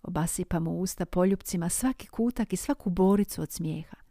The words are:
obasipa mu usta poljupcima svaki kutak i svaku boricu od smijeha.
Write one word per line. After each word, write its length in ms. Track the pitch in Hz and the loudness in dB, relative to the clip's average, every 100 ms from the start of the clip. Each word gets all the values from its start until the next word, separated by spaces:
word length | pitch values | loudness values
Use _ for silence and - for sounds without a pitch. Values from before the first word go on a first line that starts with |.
obasipa 560 | - 180 170 - - 170 | -4 -2 -2 -2 -2 -2
mu 200 | 165 170 | 0 -2
usta 260 | 185 - 175 | -4 -4 -2
poljupcima 640 | - 185 196 - 180 170 | 2 4 2 -2 -2 -2
svaki 380 | - 262 262 - | 0 0 -2 -8
kutak 460 | - 233 240 214 | -2 -2 0 -2
i 40 | 185 | -2
svaku 320 | - 285 - | -2 -2 0
boricu 520 | 180 190 202 196 - | 4 6 6 2 -2
od 100 | 151 | -6
smijeha. 460 | - 165 160 165 - - | -4 -4 -4 -10 -18 -20